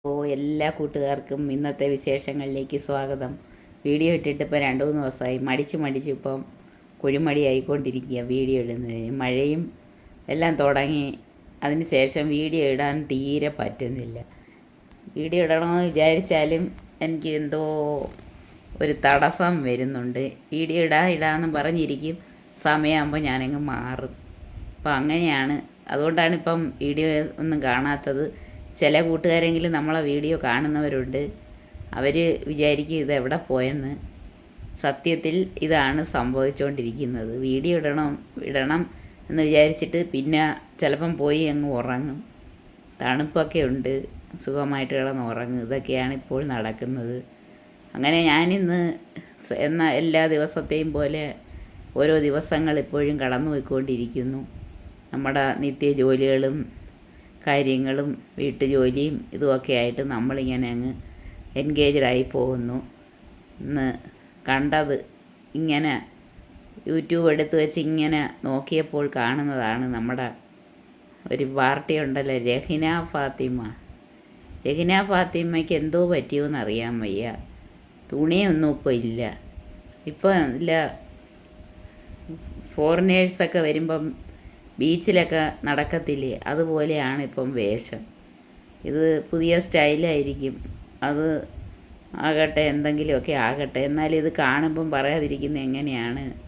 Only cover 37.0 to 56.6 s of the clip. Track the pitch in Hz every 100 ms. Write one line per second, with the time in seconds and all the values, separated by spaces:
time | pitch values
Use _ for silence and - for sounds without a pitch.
37 | 127 123 110 120 131 131 165 175 147 147
38 | 147 143 - - - 139 135 160 175 -
39 | - - - 156 151 151 151 156 170 170
40 | 170 135 139 156 156 - - - 151 147
41 | 170 156 147 151 160 147 147 123 120 127
42 | 147 143 - - - - - - - -
43 | 123 127 151 165 156 170 135 135 127 135
44 | - - - 175 - 139 143 139 131 139
45 | 135 135 120 117 120 123 113 135 135 131
46 | 127 135 - 131 147 123 110 110 123 131
47 | 120 123 123 - - - - - - -
48 | 139 165 165 151 170 196 180 175 170 165
49 | - - - - - - 151 165 160 135
50 | 165 160 160 156 151 165 151 156 156 147
51 | 147 156 147 - - - - - - 127
52 | 151 156 147 143 156 156 156 151 135 143
53 | 143 147 131 127 156 143 135 131 135 120
54 | 117 127 123 135 - - - - - -
55 | - 127 135 139 135 123 143 135 143 139
56 | 131 131 135 135 135 147